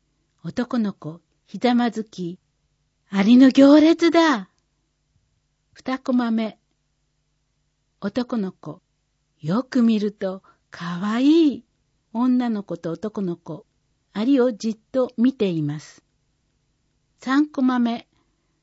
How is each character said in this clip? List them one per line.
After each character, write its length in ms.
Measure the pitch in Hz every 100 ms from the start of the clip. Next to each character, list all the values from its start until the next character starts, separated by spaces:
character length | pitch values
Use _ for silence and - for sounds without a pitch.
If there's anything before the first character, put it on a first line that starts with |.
| _ _ _ _
男 360 | 170 170 240 247
の 140 | 208
子、 280 | - 151 170 _ _ _
ひ 140 | 196
ざ 160 | 240 240
ま 160 | 240
ず 120 | 220
き、 360 | 214 - 175 180 _ _ _ _ _ _ _
「ア 120 | 185
リ 160 | 196 247
の 120 | 262
行 300 | 262 277 302
列 320 | 311 330 339
だ。」 380 | 330 320 240 185 _ _ _ _ _ _ _ _ _ _ _ _
二 260 | - - 262
コ 140 | 269
マ 180 | 247 240
目。 280 | 226 220 - _ _ _ _ _ _ _ _ _ _ _ _ _ _
男 360 | 202 - 240 240
の 140 | 185
子、 300 | - - 156 _ _ _ _ _ _
よ 240 | 147 202
く 180 | 262 262
見 180 | 226 220
る 120 | 208
と、 320 | 208 190 190 _ _ _
か 280 | - 175 175
わ 200 | 202 226
い 360 | 269 330 311 -
い。 100 | _ _ _ _ _
女 360 | 226 254 247 240
の 140 | 214
子 140 | 202 170
と 140 | 170
男 300 | 165 214 214
の 160 | 185 170
子、 280 | - 156 _ _ _ _ _
ア 100 | 202
リ 160 | 233 277
を 120 | 247
じ 200 | 208 226
っ 60 | 214 _
と 200 | 262 247 -
見 160 | 247
て 140 | 262 202
い 140 | 165
ま 180 | 147 151
す。 240 | - - _ _ _ _ _ _ _ _ _ _ _ _
三 280 | - 269 302
コ 140 | 285
マ 180 | 254 247
目。 280 | 233 233 _ _ _ _ _ _